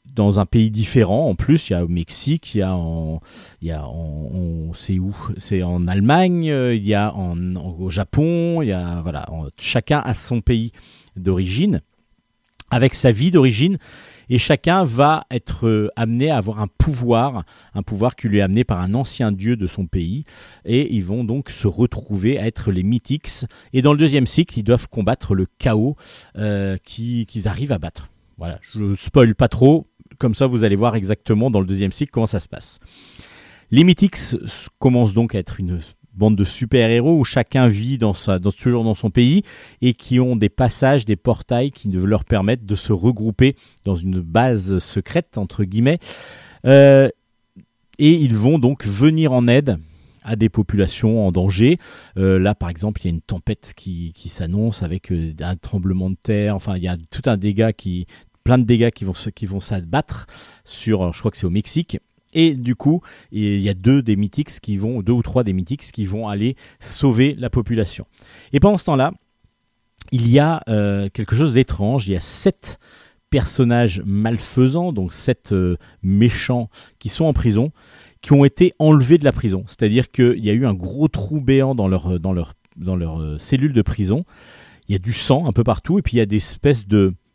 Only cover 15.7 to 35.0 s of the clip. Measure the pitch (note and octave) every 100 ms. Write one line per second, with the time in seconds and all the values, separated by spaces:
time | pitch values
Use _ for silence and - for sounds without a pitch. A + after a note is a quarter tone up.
15.7 | G#2+ G#2+ - A2+ A#2 D3+ C3+ G2+ G#2+ G#2
16.7 | - D#3+ B2 A#2+ A#2 C3+ A2+ - _ _
17.7 | G#2+ - G2 A#2+ - A2+ G#2 F#2+ G#2+ -
18.7 | F2+ F2+ A#2 B2 - A2+ F#2+ A2 A#2 F#2
19.7 | - F2+ F#2 E2+ B2+ - - - - -
20.7 | B2 D3 G#2+ F2+ A2+ A2 C3+ - - G#2
21.7 | - B2 - - G2+ G#2+ C3+ - - -
22.7 | F#2 F#2+ A#2+ - D3 - - B2 - _
23.7 | C3+ C#3 D3 D#3 C#3 A#2+ - F3 A2+ G#2
24.7 | B2+ - A#2 G2+ - - G2 F2+ - B2
25.7 | G#2+ B2+ D3+ - - - G2 G#2+ G2+ G2
26.7 | F#2+ - - A#2 A#2+ G#2+ A2 G2 F#2+ C#3
27.7 | G2 E2 - - _ _ - E2+ - -
28.7 | G#2+ G2+ G2 - C#3+ A#2 - B2 A2 C3
29.7 | D#3+ - _ _ - B2 G#2 C3+ A#2+ A2
30.7 | G2 A#2 A2 F#2+ G#2+ - G#2+ C3 G#2+ F#2
31.7 | G2 G2 - D3 A#2+ A2+ F#2+ - - -
32.7 | - - - - - - - - - _
33.7 | B2 F3+ E3+ G3 - - B2 - - -
34.7 | _ B2+ B2